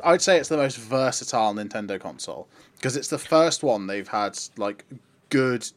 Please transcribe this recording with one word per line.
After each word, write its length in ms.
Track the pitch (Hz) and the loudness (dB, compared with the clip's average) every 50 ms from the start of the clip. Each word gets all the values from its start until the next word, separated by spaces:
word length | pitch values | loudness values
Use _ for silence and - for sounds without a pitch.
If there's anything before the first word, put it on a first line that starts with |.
| - | 4
I'd 180 | 170 170 180 | 4 4 4
say 160 | - - 185 165 | 6 4 4 4
it's 100 | 135 - | 4 2
the 80 | 160 151 | 0 0
most 180 | 139 135 127 - | 0 0 -2 -4
versatile 760 | 113 107 127 131 131 127 123 - 117 - - 120 110 107 104 | -8 -2 0 2 2 2 0 -2 -6 -2 0 2 2 2 0
Nintendo 440 | 104 104 104 - 110 104 98 98 92 | -2 -6 -6 -6 -8 -6 -4 -6 -6
console, 520 | - 92 69 - - - - 64 - - _ - - - _ - | -6 -10 -12 -12 -12 -12 -10 -12 -12 -16 _ -20 -20 -20 _ -4
'cause 160 | - 131 123 143 | -4 -2 -2 -2
it's 100 | 127 - | -4 -4
the 100 | 160 135 | -6 -6
first 460 | - - 160 160 165 165 - - - | -2 4 6 6 6 6 2 0 0
one 240 | 139 117 104 98 95 | 0 0 0 0 -4
they've 180 | 98 101 95 - | -6 -6 -6 -4
had, 280 | - 107 104 98 95 - - - - - | -2 -2 -2 -2 -4 -6 -12 -12 -8 -6
like, 260 | 104 101 104 - - - 139 123 _ _ _ _ _ - | -4 -4 -6 -8 -14 -20 -20 -20 _ _ _ _ _ -2
good, 360 | - 139 131 127 123 120 - - - | 0 2 2 2 0 -2 -4 -8 -14